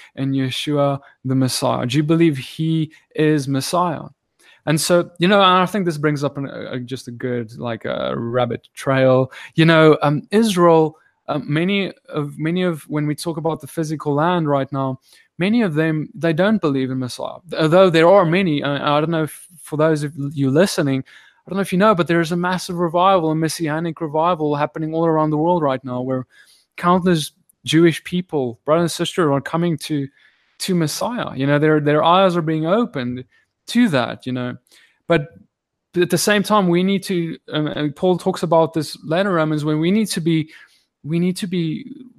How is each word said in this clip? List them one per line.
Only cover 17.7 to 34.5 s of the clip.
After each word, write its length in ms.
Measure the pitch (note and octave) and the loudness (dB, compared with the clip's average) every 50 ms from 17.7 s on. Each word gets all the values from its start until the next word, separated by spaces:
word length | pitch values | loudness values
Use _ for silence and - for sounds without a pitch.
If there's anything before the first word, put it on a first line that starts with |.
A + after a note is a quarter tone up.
| D#3 F#3 F#3+ F#3+ | 6 6 6 6
there 200 | D#3 E3 D#3+ E3+ | 6 6 6 8
are 160 | G3 G3+ F3+ | 6 6 6
many, 360 | D#3+ E3 F#3+ G3+ F3 D3 C#3+ C3 | 4 2 0 0 0 0 -2 -2
I, 340 | C#3 C#3+ C3+ - D3 C#3+ | -2 -4 -2 0 0 2
I 20 | D3 | 2
don't 120 | D#3 D#3 | 0 0
know 120 | E3+ D#3+ D#3 | 0 -2 -2
if, 240 | C#3+ - - - - F#3 - | -4 -6 -14 -20 -20 -20 -20
for 160 | - - D#3+ | -14 -8 -2
those 260 | D3 D3+ D#3+ D#3+ D3 D3 | 0 2 2 2 0 -2
of 100 | D3 D#3 | -6 -8
you 340 | C3+ C#3+ C#3+ D#3+ C#3 C#3 C3 | -8 -8 -6 -4 -2 0 2
listening, 540 | C3+ D3+ F#3+ G3+ - - D#3 C#3 C3+ C3 C3 _ - - - _ _ _ _ | 4 4 2 2 2 -2 0 0 0 -2 -4 _ -18 -20 -20 _ _ _ _
I 20 | - | -8
don't 60 | F3 | -6
know 60 | G3 | -6
if 100 | F#3+ - | -4 -2
you 80 | F#3 F3+ | 0 2
know, 160 | G3+ A3 G#3+ | 4 4 4
but 120 | E3+ E3+ | 2 2
there 120 | - E3+ E3+ | 0 2 0
is 140 | E3 D#3 F3+ | 0 0 -2
a 20 | |
massive 440 | F3 F3+ F3+ F#3 F3 - - F3 E3+ | -2 -2 -2 -4 -4 -6 -8 -6 -4
revival, 520 | F3 E3 D#3 F3 F3+ G3 G3 F#3 D#3+ D#3+ | -4 -2 0 2 4 4 4 4 2 0
a 40 | D#3 | 0
messianic 640 | D#3+ D#3+ D#3 - - E3+ D3+ D3+ D#3+ E3+ E3+ D#3 - | 0 -2 -2 -4 -4 -4 -4 -4 -4 -4 -6 -8 -8
revival 560 | E3+ D3+ D3 D#3 D#3+ F3 F3+ D#3 F3+ D3 D3 | -8 -4 -2 0 0 0 0 0 -2 -2 -2
happening 360 | C#3+ D3+ D3 - D#3+ D#3+ D#3 D#3+ | -2 -2 -4 -4 -6 -8 -4 -2
all 120 | E3 E3 | -2 0
around 240 | E3 D#3+ D#3 D#3 D#3 | 0 2 2 0 0
the 80 | D#3 | 0
world 260 | D3+ D#3 E3+ F3+ F3 D3+ | 0 0 0 0 0 0
right 180 | C#3 C3 B2+ - | -2 -2 -4 -6
now, 160 | C3 B2 B2+ | -8 -8 -6
where 260 | B2+ C3 C3 B2+ B2 _ _ _ - _ _ _ _ _ - | -4 -4 -4 -6 -6 _ _ _ -20 _ _ _ _ _ -10
countless 580 | - - F3 F3+ F#3+ E3+ F#3 F3 D#3 C#3+ - _ _ _ _ _ _ - | -2 2 2 2 4 4 2 2 0 0 -6 _ _ _ _ _ _ -4
Jewish 360 | C3 C3+ D#3+ E3+ E3+ D3 - - | 0 4 4 4 4 2 0 -8
people, 520 | - F3+ F3+ F3+ - - D3 C3 A#2+ A2+ _ - | -6 -6 -6 -6 -4 -4 -4 -4 -4 -6 _ -2
brothers 200 | C#3+ D#3 E3+ F3 | 0 2 2 2
and 80 | D#3+ | -2
sisters, 380 | - - - - - - E3+ D3 | -2 -4 -6 -4 -2 0 0 2
are 120 | C#3 C#3 | 0 0
coming 360 | C#3 - - E3 E3+ F3 E3 C#3+ | -2 -4 -4 -2 -2 -2 -2 -4
to, 280 | - - D#3 C#3+ C#3 C3+ _ _ _ _ _ _ _ _ _ - | -6 -4 -4 -4 -4 -6 _ _ _ _ _ _ _ _ _ -10
to 140 | - - F#3 | -4 -2 0
Messiah. 600 | E3+ D#3+ D3 - - F#3+ G#3+ B3 A3+ D#3+ - - | 0 0 -2 -4 -4 -6 -6 -4 -6 -8 -8 -6
You 100 | B2+ C3+ | -4 0
know, 140 | C#3 D3 D3 | 2 2 2
their, 220 | D3+ D#3 D#3 D#3 | 4 2 2 2
their 240 | D3 D3 D3 D3+ - | 2 2 2 2 4
eyes 320 | E3 F3 F#3+ G3 F#3 E3+ | 4 4 4 4 2 2
are 40 | F3 | 0
being 240 | D#3+ D#3 D#3+ D#3 D#3 | -2 -2 -2 -2 0
opened 600 | D#3+ F#3+ A#3 A#3+ A#3 - C#3+ B2 B2 B2 B2+ B2+ _ _ _ _ _ _ _ _ | 0 0 0 0 -2 -4 -6 -6 -6 -8 -10 -12 _ _ _ _ _ _ _ _
to 220 | - - A#3 B3 G#3+ | -4 0 2 2 2
that, 360 | D3+ B2+ A#2 A#2 A2+ A2+ - | 2 0 0 -2 -6 -10 -8
you 60 | B2+ | -8
know. 240 | B2+ B2+ B2 B2 | -6 -6 -6 -6